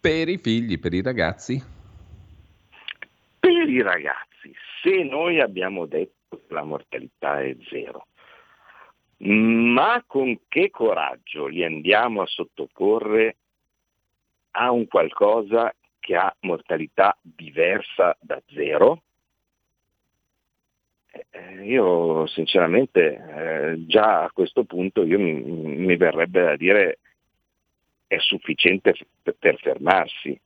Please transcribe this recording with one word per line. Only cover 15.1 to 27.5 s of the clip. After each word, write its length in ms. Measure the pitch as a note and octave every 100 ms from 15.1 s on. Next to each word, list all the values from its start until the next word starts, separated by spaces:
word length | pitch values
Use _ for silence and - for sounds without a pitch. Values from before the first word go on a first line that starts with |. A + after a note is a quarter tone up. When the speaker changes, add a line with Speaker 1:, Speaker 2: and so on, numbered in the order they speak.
| - G2+ A2+ G2+ A2+ A#2 - _ _
Speaker 2:
che 160 | - F2
ha 180 | F#2 -
mortalità 760 | F#2 E2 - E2 D#2 - G2 -
diversa 920 | E2 - D#2+ C#2+ E2+ G2+ - - F2+ -
da 200 | - D2 _
zero? 480 | D2 D2 D2+ G#2 D#3+ _ _ _ _ _ _ _ _ _ _ _ _ _ _ _ _ _ _ _ _ _
Eh, 540 | - - F#2+ F#2 F#2+ G2+
io 600 | B2+ F#2+ F2 E2 D#2+ D#2
sinceramente, 880 | - D#2+ F#2+ E2+ F#2+ C3+ F#2+ D#2+ -
eh, 720 | - D2+ D#2+ D#2+ D2+ E2 E2
già 380 | G2+ G#2+ F#2
a 80 | E2
questo 320 | - F2+ -
punto 400 | A2 F2 F#2 A2
io 160 | E2+ F#2+
mi, 140 | F#2
mi 640 | D2+ B1 E2 D#2 C#2+ F#2 F2
verrebbe 440 | F2 D#2 E2+ F#2
da 140 | F2 D2
dire 440 | F2 G#2 F2+ - _ _ _ _ _